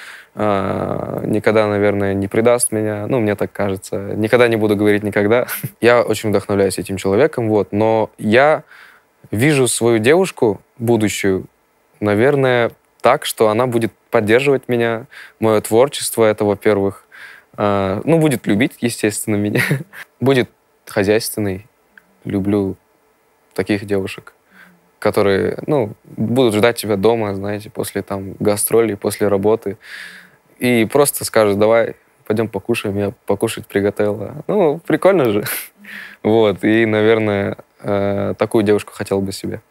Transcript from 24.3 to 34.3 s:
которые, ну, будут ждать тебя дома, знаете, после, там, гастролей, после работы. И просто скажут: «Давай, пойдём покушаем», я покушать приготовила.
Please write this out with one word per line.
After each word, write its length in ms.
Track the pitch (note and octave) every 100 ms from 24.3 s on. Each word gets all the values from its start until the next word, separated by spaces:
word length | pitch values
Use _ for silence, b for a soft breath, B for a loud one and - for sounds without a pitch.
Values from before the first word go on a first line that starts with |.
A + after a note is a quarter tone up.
| _ b b b b _ _
которые, 580 | - A2 G2+ G2 F#2+ - -
ну, 240 | D3 G2+ - _
будут 500 | - A2 B2 A#2+ G#2
ждать 220 | A#2 A#2
тебя 180 | G#2 G2
дома, 400 | G#2+ A#2 G#2 G2
знаете, 340 | G2+ G#2 G#2+
после, 320 | - G#2 G2+
там, 320 | - G2 G2 F#2
гастролей, 560 | G#2 G#2 - A2+ A2+ G2+
после 320 | G#2 - G2+
работы. 500 | G2 G#2 A2 G2+ F#2+ B B B B B B _ _
И 260 | B2+ A#2+ G#2+
просто 400 | C3+ C#3+ - -
скажут: 340 | A2+ G#2+ G2+
«Давай, 360 | G#2+ A2+ G#2+ - _ _ -
пойдём 220 | A2 A2
покушаем», 500 | G2 - A2+ G#2+ G2+
я 160 | G2+ - -
покушать 420 | G2+ A2+ - -
приготовила. 760 | G2+ G2+ - G#2 G#2+ G2+